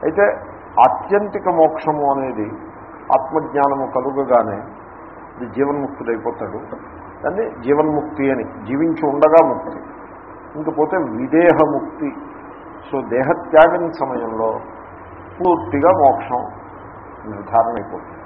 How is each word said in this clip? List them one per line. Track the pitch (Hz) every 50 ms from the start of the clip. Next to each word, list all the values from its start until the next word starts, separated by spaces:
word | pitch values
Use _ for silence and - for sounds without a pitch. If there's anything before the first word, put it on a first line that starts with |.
| -
అయితే | 156 160 190 202 208 208 - - - - - - - - - 117
ఆత్యంతిక | 135 139 - - - 196 208 208 208 - 208 - 185 175 165
మోక్షము | 160 151 156 - - 160 151 151 143 139
అనేది | 139 135 135 131 120 107 107 104 - - - - - - - - - - - - 131
ఆత్మజ్ఞానము | 135 - - 156 156 147 - - 143 143 143 139 135 135 - -
కలుగగానే | 131 127 135 135 139 139 123 123 120 113 104 101 101 117 - - - - - - - - - - - - - -
ఇది | - 123 113 104
జీవన్ముక్తుడైపోతాడు. | 120 139 139 143 147 139 135 - - 120 117 117 113 107 120 117 - 110 98 92 110 147 - - - - - - - - - - - -
దాన్ని | 147 165 196 226 - - 127 117
జీవన్ముక్తి | 123 143 147 156 156 151 147 143 - - - 135 139 135
అని, | 123 107 92 - - 107 104
జీవించి | 127 143 160 165 156 - 151 147
ఉండగా | 139 147 151 156 156 165 156 -
ముక్తి. | - - - - - - - - - - - - - - - - - - - - - 151
ఇంకపోతే | 156 160 156 156 151 156 180 185 156 127 107 113
విదేహముక్తి. | 127 131 147 160 175 175 156 131 156 156 143 135 - - - - 156 143 131 - - - - - - - - - - - - - - -
So, | - 135 120 107 113
దేహత్యాగం | 123 131 139 170 165 - - - 156 160 170 170 175 175 165 160 -
సమయంలో | 151 131 127 120 117 113 113 110 110 110 110 110 - - - - - - - - - - - - - - -
పూర్తిగా | - 180 185 170 165 160 - 135 143 143 170 185 180
మోక్షం | 147 135 131 - - - 123 123 - - - - - - - - - - - - - - - - - 107
నిర్ధారణ | 107 101 101 - 117 117 113 117 117 110
అయిపోతుంది. | 98 - 92 90 - - - - -